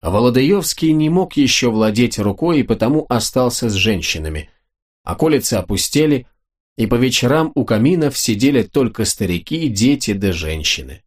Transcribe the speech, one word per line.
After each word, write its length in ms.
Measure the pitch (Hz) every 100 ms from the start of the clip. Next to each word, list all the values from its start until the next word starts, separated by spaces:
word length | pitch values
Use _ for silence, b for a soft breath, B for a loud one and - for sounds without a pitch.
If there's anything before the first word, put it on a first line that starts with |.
Володаевский 880 | 82 98 123 123 139 202 - - 160
не 160 | 156 156
мог 260 | 175 185
еще 360 | - 135 - 123
владеть 480 | 110 110 107 120 -
рукой 420 | 104 98 165 156
и 20 |
потому 440 | 120 113 113 151 -
остался 640 | 120 - 131 127 120 120
с 20 |
женщинами. 760 | 98 101 95 80 82 78 76 73 _ _ _ _ _
Околицы 520 | - - 156 147 -
опустели, 720 | 107 87 101 - 143 156 139 - _ _ _ _ -
и 100 | 113
по 100 | 120
вечерам 560 | 123 117 123 147 156
у 100 | -
каминов 540 | 123 107 127 180 147 -
сидели 440 | - 104 135 139
только 420 | 104 139 123 -
старики, 640 | 104 - 98 87 - 156 160
дети 440 | 101 120 143 -
да 200 | 98 98
женщины. 680 | 82 78 80 73 - 65 67